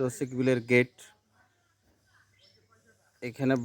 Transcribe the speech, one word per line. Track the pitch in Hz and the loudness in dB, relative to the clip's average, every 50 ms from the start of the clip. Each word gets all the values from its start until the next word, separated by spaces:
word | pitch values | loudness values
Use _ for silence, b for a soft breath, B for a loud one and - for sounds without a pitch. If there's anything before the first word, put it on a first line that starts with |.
রসিকবিলের | 131 123 120 - 143 127 127 123 131 131 127 123 113 120 | -4 -4 -4 -6 -8 -6 -4 -2 0 0 0 0 0 2
গেট। | 123 123 123 - _ - - - _ _ _ _ _ _ _ _ _ _ _ _ _ _ _ _ _ _ _ _ _ _ _ _ _ _ _ _ _ _ _ _ _ _ _ _ _ _ _ _ _ _ | 4 4 4 2 _ -16 -20 -20 _ _ _ _ _ _ _ _ _ _ _ _ _ _ _ _ _ _ _ _ _ _ _ _ _ _ _ _ _ _ _ _ _ _ _ _ _ _ _ _ _ _
এখানে | - 123 117 - 139 131 135 127 | -12 -12 -8 -4 -2 0 0 2